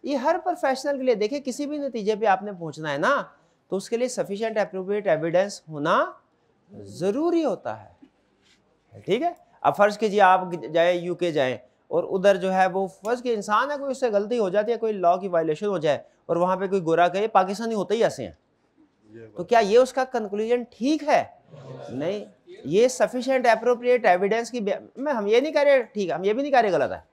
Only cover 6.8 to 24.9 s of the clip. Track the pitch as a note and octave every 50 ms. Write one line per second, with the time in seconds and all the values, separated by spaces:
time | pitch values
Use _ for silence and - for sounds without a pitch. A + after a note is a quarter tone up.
6.8 | G3+ G3 G#2 A#2+ D#3+ G3 G#3 C4+ D#4+ F4 E4+ E4+ D#4+ C4+ F#3 D#3+ _ B2 G#2+ A2
7.8 | G#2 - _ _ - _ _ _ _ _ _ _ _ _ _ _ _ _ _ _
8.8 | _ _ _ - - - - B3+ D#4+ F4 F4 - _ _ _ _ - - - -
9.8 | G3+ G#3 G3+ G#3 A3+ G#3+ F#3+ G#3 G3 F#3 F#3 F#3 F3+ F3+ E3+ E3+ D3 D3 D#3 E3+
10.8 | E3 F3 F3+ F3 E3+ F3+ F3 E3+ F3 F3 D3+ D3+ C3+ B2+ B2 A2 - _ _ _
11.8 | _ _ - D#3+ F3 - - F#3+ F#3 G3+ G3 F3 F3 F#3+ F#3 F#3+ F#3 F#3 F3+ F#3+
12.8 | G3 F#3 - _ - G#3+ A#3+ B3 A#3+ B3+ A#3 G#3 F#3+ G#3 G#3 G#3+ B3+ C#4+ D4 C#4
13.8 | C#4 C#4 B3+ C4 C4+ A#3+ G3+ G3+ G#3 G#3 B3 A#3+ G#3+ F#3 F3 G#3 G#3+ A3 A#3 A3
14.8 | A3+ A3 G#3+ G3 F3 E3+ F3+ F3+ F#3+ G3 F3 E3 E3 D#3+ D3+ D3+ G#3 G#3 G3 F3
15.8 | D3+ D#3 C#3 A#2+ - _ _ _ _ - E3 E3+ F3 F3+ F#3+ F3+ G3 F#3+ F#3+ G3
16.8 | E3+ D#3 E3 E3 F3 F3 E3+ G3 G#3 A3+ A3 F#3+ F#3+ F#3 G3+ G3 A#3 A3+ A3+ G#3
17.8 | F3+ D3 G#3 A#3 A3 E3 - - A#2+ F2+ D#2+ _ _ _ _ _ _ _ _ _
18.8 | _ _ _ _ _ _ - - A2+ - _ - F3 - A#3+ A3+ A3 F#3+ G#3 A#3+
19.8 | B3+ B3 - C#4 C4 C4 - A#3+ A3 G3 G3+ G#3 A3 A3+ A#3+ B3 A#3+ - - _
20.8 | A3 C#4 D#4+ D4+ D4 D4 C4 E3+ A#2 - - _ _ _ - - C3+ - C3+ C3
21.8 | C#3+ - A2 C3 D3 E3+ G3+ G#3 G3 - _ _ _ - - - - C3 D#3 G3+
22.8 | A#3+ B3+ B3 - A3+ - - B3+ A#3 C4 C4+ C4 B3 A#3+ A3+ A3 A3+ B3 B3 A#3
23.8 | B3 B3 B3 B3 A#3+ G#3 F3+ F3+ G3 G3 G#3+ A#3 A#3 A#3 A#3+ B3 G3+ G3+ - -
24.8 | G#2+ -